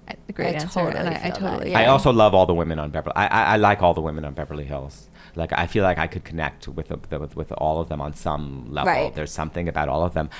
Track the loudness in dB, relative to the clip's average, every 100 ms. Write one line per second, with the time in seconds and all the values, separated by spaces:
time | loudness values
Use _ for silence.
0 | -16 -14 -12 -6 -4 -4 -4 -2 -2 -2
1 | -4 -4 -4 -4 -4 -4 0 4 6 6
2 | 6 8 8 8 6 4 0 -2 -4 -4
3 | -2 0 2 2 4 6 6 6 4 4
4 | 0 -4 -8 -8 -8 -8 -8 -8 -8 -14
5 | -20 -20 -12 -8 -2 0 0 2 2 2
6 | -2 -6 -8 -6 -6 -6 -12 -10 -10 -10
7 | -8 -8 -8 -10 -8 -4 -2 -2 -4 -6
8 | -8 -6 -4 -4 -6 -10 -8 -4 0 0
9 | -2 -4 -8 -6 -8 -6 -4 -2 -2 0
10 | -2 -2 -6